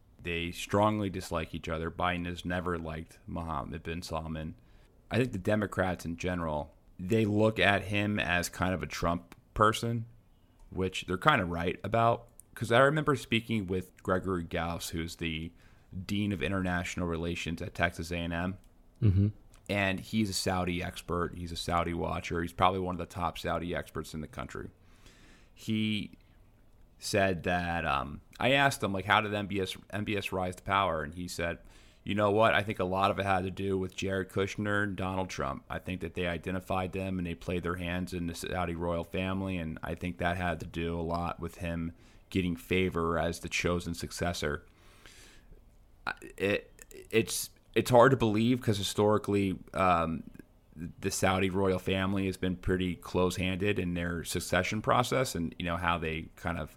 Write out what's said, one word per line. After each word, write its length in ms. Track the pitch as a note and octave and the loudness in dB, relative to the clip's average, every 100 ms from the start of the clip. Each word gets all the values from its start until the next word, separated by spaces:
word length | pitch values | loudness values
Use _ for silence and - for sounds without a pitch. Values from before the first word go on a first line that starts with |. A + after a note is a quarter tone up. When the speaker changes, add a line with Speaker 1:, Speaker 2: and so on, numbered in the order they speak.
| _ - | _ -12
Speaker 1:
they 280 | F2 E2+ E2+ | -6 -4 -4
strongly 580 | F2 - G2+ G#2+ G#2+ G2 | -6 0 4 4 4 -2
dislike 460 | F#2 - E2 E2 | -4 -4 -4 -4
each 140 | D#2+ - | -6 -6
other. 220 | D#2+ E2 | -4 -4
Biden 360 | E2+ F2+ F2 F2 | -2 -2 0 -4
has 180 | E2+ | -6
never 340 | F2 F2+ F2 E2+ | -4 -2 -2 -4
liked 400 | D#2+ D#2 E2 - - | -4 -8 -12 -16 -10
Mohammed 560 | E2+ E2 D2+ A#1 D2+ | -8 -6 -6 -6 -8
bin 200 | E2 E2+ | -8 -8
Salman. 520 | - D#2+ D#2+ D#2+ D#2+ - - - - - - | -6 -6 -6 -6 -8 -10 -20 -20 -20 -20 -2
I 60 | A2 | 0
think 160 | B2+ | 0
the 60 | G2+ | -2
Democrats 680 | G#2+ G#2+ G2+ - F#2 F2 | 0 2 2 0 0 -2
in 140 | E2 E2 | -6 -4
general, 560 | F#2 F2+ E2 D2+ D2+ - - - | -2 -2 -2 -4 -6 -14 -20 -12
they 240 | F#2 A2 | 0 4
look 340 | G#2+ G#2 A2 A2 | 4 6 4 6
at 260 | F#2 G2 | 6 4
him 340 | F#2+ G2+ G#2 G#2 | 2 0 0 0
as 320 | D#2 F2 F2 | 2 0 0
kind 240 | - F2+ | 0 0
of 80 | F#2 | 0
a 40 | D2 | -4
Trump 480 | - E2+ F2 - - _ | -2 0 0 -4 -20 _
person, 500 | - G#2+ A2+ A#2 A#2 A2+ - _ _ _ _ - | 4 4 4 -2 -4 -6 -14 _ _ _ _ -10
which 360 | - F#2 - - | -4 -2 -2 -4
they're 100 | F2+ | 2
kind 240 | D3+ C#3 | 4 4
of 80 | F2 | 2
right 320 | E2+ F2+ - | -2 -2 -4
about. 440 | G#2 A2+ A#2 A2+ - - _ | 0 4 4 2 -4 -20 _
'Cause 160 | - A2 | -8 4
I 100 | A#2 | 6
remember 360 | C#3 D#3 D3+ C3 | 6 6 2 0
speaking 500 | - A2+ A2+ A2+ F2+ | 2 0 2 -2 0
with 240 | F#2 - - | -2 -4 -6
Gregory 420 | - F#2 F#2 F2+ | 0 2 2 -2
Gauss, 460 | E2+ F2 E2 E2+ - | -2 -2 -2 -4 -4
who's 260 | E2 E2 - | -4 -4 -4
the 360 | E2+ D#2 E2 - - - - F#2+ F2+ | -4 -2 -6 -10 -20 -20 -14 -12 -4
Dean 260 | G2+ G#2 | 0 0
of 100 | G2 | 0
International 640 | D2 F#2+ F#2 F2 F2+ - F2 | 0 0 0 0 -2 -4 -2
Relations 560 | E2 E2+ F2 D#2+ E2+ | -2 -2 -4 -4 -6
at 120 | E2+ | -6
Texas 360 | - E2+ - E2 | -2 -2 0 -4
A 60 | F2 | -4
and 160 | E2+ | -2
M. 260 | E2+ F#2 G2 - - - _ | -2 -2 -4 -14 -20 -20 _
Speaker 2:
Mm-hmm. 260 | A2 F#2+ G2+ - - - - | 4 6 4 0 -16 -18 -4
Speaker 1:
And 300 | G2+ F#2+ F#2 | 0 2 0
he's 280 | - A2 G#2 | -2 0 2
a 60 | |
Saudi 480 | F#2 G2 F#2 F2+ E2+ | 0 0 0 0 -2
expert. 500 | F2 - - F2 E2+ | -4 -8 -4 -2 -2
He's 180 | - E2+ | -4 -8
a 40 | E2+ | -6
Saudi 380 | - F2 E2+ | 0 0 2
watcher. 480 | E2+ E2 E2 - F2 | 0 -2 -2 -2 -2
He's 100 | E2+ | -2
probably 280 | - F#2 F#2+ | 4 4 4
one 140 | F2+ | -2
of 40 | F2 | -4
the 80 | E2+ | -6
top 320 | F2+ E2+ - | -2 -4 -2
Saudi 360 | F2 E2+ E2+ | -2 -2 -2
experts 380 | D#2 - E2 D#2 | -4 -4 -8 -6
in 80 | D#2+ | -8
the 60 | D2 | -8
country. 420 | - B1+ - - - - - - - - - - - | -8 -8 -10 -12 -16 -20 -20 -20 -20 -20 -20 -20 -12
He 640 | - A2 G#2+ G#2 - - - - - - - - - - | -4 -2 0 -2 -6 -14 -20 -20 -20 -20 -20 -20 -20 -12
said 460 | - G#2 G2 F2 | 0 2 4 2
that, 400 | F#2 F2 F2 E2+ | 0 0 0 -2
um, 360 | D#2 C#2 C2+ E2+ - - | 0 -2 -2 -10 -16 -2
I 120 | A#2+ | 2
asked 300 | C#3 C#3 - | 4 4 2
him, 100 | G#2 | -2
like, 120 | F#2+ | -2
"How 160 | F#2+ G2+ | 4 4
did 120 | G#2+ | 4
M 140 | G#2 G2 | -2 -2
B 140 | G2 | -2
S, 160 | F#2+ - - | -4 -6 -8
M 140 | G2+ | -6
B 120 | G#2+ G2+ | -2 -2
S 160 | - | -2
rise 240 | F#2+ F2+ F#2 | -2 -2 -4
to 60 | |
power?" 380 | - G2 F#2+ D#2+ | 0 2 2 0
And 120 | D2+ | -4
he 140 | F2 F2 | -6 -8
said, 300 | - E2+ D#2+ - - - - | -4 -4 -4 -12 -20 -20 -12
"You 140 | - G#2 | -2 2
know 160 | G#2 | 4
what? 220 | G#2 A2 | 6 6
I 80 | D#2+ | 6
think 180 | G2+ G#2 | 2 -2
a 40 | |
lot 280 | F#2 F#2 G2 | 0 2 2
of 80 | F#2 | 2
it 40 | |
had 200 | G2 F#2+ | 2 2
to 80 | F#2+ | 0
do 260 | F2+ G2 F#2+ | -4 -2 0
with 160 | F#2 | -2
Jared 360 | - F#2+ F#2+ F#2 | -4 -2 -2 -2
Kushner 520 | G2 G2 - G#2 G2+ | -2 -2 -2 0 0
and 140 | G#2 F#2 | 0 -2
Donald 320 | F#2 F#2+ F2+ | -4 -2 -4
Trump. 340 | - C#2 C2+ - | -2 -4 -4 -6
I 80 | E2 | -8
think 220 | - F#2 | -6 -6
that 140 | F2 | -6
they 120 | F2+ F2 | -2 -2
identified 640 | E2+ F#2 F#2 - F#2+ F#2 | -2 -4 -6 -2 -2 -2
them 260 | F#2+ F#2+ F#2 | -4 -2 -2
and 80 | F2 | -4
they 80 | |
played 280 | E2 - F2+ | -6 -4 -2
their 140 | E2+ F2 | -2 -2
hands 360 | F2 F2+ F2+ | -2 -2 -4
in 140 | F2+ E2+ | -4 -4
the 80 | |
Saudi 400 | E2 - F2+ F2 | -4 -4 -2 -2
royal 300 | E2+ F2 E2+ | -2 -2 -2
family, 540 | E2 F#2 F#2+ F#2+ F#2+ F2+ | -2 -4 -2 -2 -2 -2
and 200 | D#2+ D#2 | -4 -6
I 120 | - | -6
think 240 | E2 F2 E2+ | -6 -6 -2
that 180 | F2 F2+ | -2 0
had 220 | F2 D#2+ | -2 -2
to 60 | E2+ | -6
do 320 | E2 E2+ E2+ | -4 -2 -2
a 40 | |
lot 360 | E2 E2+ E2+ - | -2 -2 -2 -4
with 180 | E2 - | -8 -6
him 340 | E2+ E2+ E2 - - - - | -4 -2 -4 -8 -20 -20 -4
getting 260 | F#2+ F2+ E2 | 0 0 -2
favor 600 | - F#2 F#2 E2+ E2 E2 | 0 2 2 2 0 0
as 220 | E2 E2+ | 0 -4
the 100 | E2+ | -4
chosen 460 | - F2 F2 E2+ | -2 0 0 -2
successor." 720 | E2 D2+ - F2 F2 D2+ C#2+ - - - - - - - - - - - - - - | -6 -8 -4 -4 -2 -2 -4 -8 -20 -20 -20 -20 -20 -20 -20 -20 -20 -20 -20 -20 -10
I, 100 | - - - - | -8 -8 -12 -2
it, 360 | G2 G2+ - - - - - | 0 0 -2 -18 -20 -20 0
it's, 400 | A2+ G#2 - - - _ A#2 | 2 2 -4 -8 -14 _ 0
it's 140 | - | 6
hard 200 | B2 C3 | 10 10
to 60 | B2+ | 8
believe 440 | A2+ G#2 A#2 B2+ | 4 4 4 2
'cause 180 | A#2 G2 | 2 0
historically, 800 | F#2 - G#2 G#2 G#2 G2+ G2 F2 - | 0 4 4 4 4 2 2 0 -6
um, 520 | - F#2 E2+ E2 D#2+ - - - _ _ - E2+ - | 0 4 4 2 -2 -8 -18 -20 _ _ -12 -12 -4
the 120 | G2 | -4
Saudi 400 | - F#2+ F#2+ G2 | 2 2 4 2
royal 280 | F#2 F#2+ F#2 | 2 2 2
family 480 | - F#2+ F#2+ G2 F#2+ | 0 0 0 0 -2
has 100 | F2+ | -2
been 200 | F#2 F2 | -2 -2
pretty 400 | - F#2 F2+ E2 | 0 0 0 -4
close-handed 800 | - F#2 F2+ F2+ F#2 F#2 G#2 G2 | -2 0 2 0 -2 0 0 0
in 160 | F2+ | -2
their 300 | F2 F2 E2+ | -2 -2 -4
succession 580 | - F2 - F2 F2+ A2 | -4 -6 0 0 0 -2
process 540 | A#2+ A#2+ B2 C3 C3+ E2+ | 2 2 2 0 0 -2
and, 180 | D#2+ - | -4 -4
you 80 | |
know, 120 | F2 E2+ | -4 0
how 220 | F2 E2+ | 0 0
they 320 | D#2+ D#2+ E2 | -2 -4 -8
kind 240 | - F2+ E2+ | -8 -6 -4
of 180 | D#2 | -8